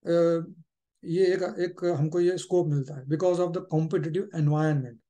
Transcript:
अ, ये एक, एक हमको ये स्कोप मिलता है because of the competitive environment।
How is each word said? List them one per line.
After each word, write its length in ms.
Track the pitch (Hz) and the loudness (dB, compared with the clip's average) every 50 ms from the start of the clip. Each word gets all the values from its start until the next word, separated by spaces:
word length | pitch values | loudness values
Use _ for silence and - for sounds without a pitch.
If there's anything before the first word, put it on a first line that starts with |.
| _ | _
अ, 400 | - 170 170 170 170 170 165 165 180 - - - _ _ _ _ _ _ _ - | 2 2 4 4 4 2 0 -2 -6 -14 -20 -20 _ _ _ _ _ _ _ -8
ये 220 | 175 165 180 190 | -4 0 2 2
एक, 300 | 180 185 180 185 - - - | 2 2 0 -2 -4 -2 -4
एक 360 | 175 180 180 - 175 175 175 139 | -4 -4 -4 -4 -2 -2 0 0
हमको 220 | 147 156 151 175 | 0 0 2 2
ये 180 | 175 175 185 175 | 2 2 0 -2
स्कोप 300 | - - 180 180 170 151 | -4 0 0 0 2 2
मिलता 280 | 147 143 131 127 - | 0 -2 -2 -4 -8
है 100 | 135 127 | -12 -6
because 340 | 135 151 156 185 180 175 170 | -4 -2 0 2 2 2 2
of 80 | 180 175 | 0 -2
the 140 | 170 175 - - 160 | -2 -6 -6 -2 0
competitive 500 | 156 160 160 180 185 151 165 156 185 202 | 0 0 0 0 -2 -2 -2 -4 -4 -6
environment। 760 | 214 - 170 151 147 151 151 156 156 151 143 127 120 117 - _ _ | -4 -2 0 2 2 2 2 2 2 0 0 -2 -6 -12 -18 _ _